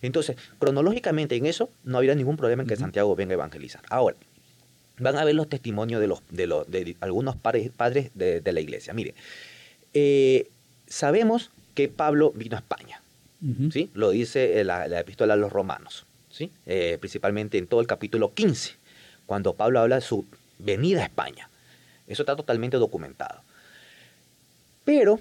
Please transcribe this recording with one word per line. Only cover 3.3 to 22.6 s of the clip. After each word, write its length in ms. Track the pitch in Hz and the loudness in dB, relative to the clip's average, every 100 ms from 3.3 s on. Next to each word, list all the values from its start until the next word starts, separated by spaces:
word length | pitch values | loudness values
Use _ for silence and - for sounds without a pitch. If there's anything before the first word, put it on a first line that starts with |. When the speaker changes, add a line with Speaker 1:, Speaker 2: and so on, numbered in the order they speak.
Speaker 1:
a 20 | |
evangelizar. 480 | 90 76 76 65 - - | -4 -4 -10 -16 -18 -4
Ahora, 280 | 127 104 - - _ _ _ _ _ _ - | 0 0 -2 -12 _ _ _ _ _ _ -6
van 180 | 131 143 | -2 0
a 80 | |
ver 100 | 156 | 2
los 140 | 151 151 | 2 0
testimonios 520 | 135 120 104 113 113 | -6 -6 -4 -2 0
de 60 | 107 | 0
los, 160 | - - | -2 -6
de 160 | 87 87 | -4 -2
los, 240 | 76 80 | -2 -2
de 260 | 92 85 - | -6 -6 -8
algunos 340 | 98 95 131 | -4 -2 -4
pares, 360 | - 113 117 120 - | -4 -2 0 -2 -2
padres 360 | 120 139 127 | 0 0 -2
de, 260 | 95 90 85 | -2 0 0
de 120 | 85 | -2
la 80 | 82 | -2
iglesia. 320 | 73 52 - | -4 -8 -8
Mire, 220 | 110 - - - - - - - _ _ | -8 -8 -12 -20 -20 -20 -20 -20 _ _
eh, 540 | 147 143 139 131 131 - _ _ _ - | 2 4 6 6 4 2 _ _ _ -16
sabemos 640 | - 143 196 220 233 - _ _ | -2 2 4 4 2 -4 _ _
que 140 | - 139 | -2 0
Pablo 420 | - 151 147 147 107 | 0 2 4 4 2
vino 180 | 113 | -6
a 60 | 113 | -8
España, 420 | - - - - _ _ _ _ | -8 -10 -10 -20 _ _ _ _
Speaker 2:
Ujú. 300 | 143 123 151 | -4 -2 0
Speaker 1:
¿sí? 180 | 151 - | -2 -4
Lo 160 | 101 107 | 0 2
dice, 500 | 104 113 135 127 107 | 2 0 2 2 2
eh, 40 | |
la, 220 | 95 90 78 | 2 0 -2
la 140 | 85 | -4
epístola 340 | 85 - 107 | -4 0 2
a 20 | 104 | 2
los 140 | 104 | 2
romanos, 560 | 98 95 67 - - - _ _ | -2 -4 -6 -14 -20 -20 _ _
¿sí? 220 | - 170 - - | -12 -12 -12 -6
Eh, 320 | 92 85 82 | -2 -2 -2
principalmente 580 | 98 101 101 104 107 101 | -6 -4 -2 -2 -2 -4
en 80 | 87 | 0
todo 140 | 117 | 0
el 80 | 117 | 0
capítulo 440 | 104 107 113 101 | -4 -4 -2 -2
quince, 420 | - 214 123 - - _ - - - | 2 0 0 -6 -14 _ -20 -20 -18
cuando 300 | - 101 92 | -8 -4 -2
Pablo 260 | 87 113 127 | 0 2 4
habla 160 | 117 127 | 4 2
de 60 | |
su 240 | - 104 - - _ - | -2 -4 -6 -14 _ -8
venida 420 | 101 98 170 175 | -4 -2 0 0
a 40 | |
España. 440 | - - 69 69 - _ _ - _ _ - | -2 -6 -8 -12 -20 _ _ -20 _ _ -10
Eso 160 | 107 | -4
está 140 | 139 143 | -2 -2
totalmente 400 | 147 117 | -2 -2